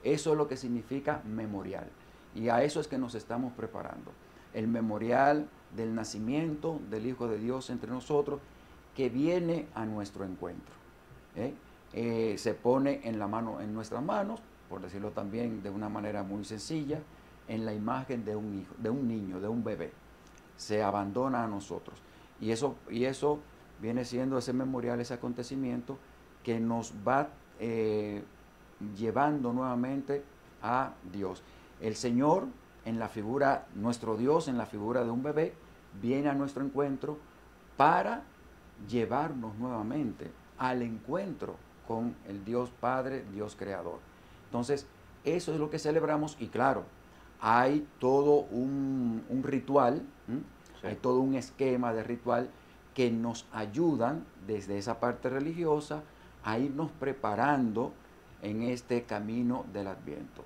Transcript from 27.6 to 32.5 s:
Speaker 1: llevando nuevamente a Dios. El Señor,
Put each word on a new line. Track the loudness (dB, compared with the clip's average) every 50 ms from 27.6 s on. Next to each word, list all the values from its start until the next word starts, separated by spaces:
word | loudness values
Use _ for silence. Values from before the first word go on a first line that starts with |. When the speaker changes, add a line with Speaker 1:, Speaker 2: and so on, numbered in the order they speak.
| -4 -2 0 2 2 2 2 0 0 -2 -4 -6 -8 -12 -16 -20 -20 -20 -20 -20 -20 -20 -14 -10 -8 -8 -6
Speaker 1:
llevando | -2 -2 0 2 4 4 4 2 2 0 0
nuevamente | 0 0 0 0 0 0 0 -2 -2 -4 -2 -2 -4 -4 -4 -8 -20 -20 -20 -20 -18 -8
a | -2 0 0 0 0 -2 -6 -12 -14 -10
Dios. | -6 -4 -4 -4 -4 -6 -12 -20 -20 -20 -20 -20 -14 -4
El | -4 -4 -2
Señor, | 0 0 2 4 6 6 6 6 4 4 -2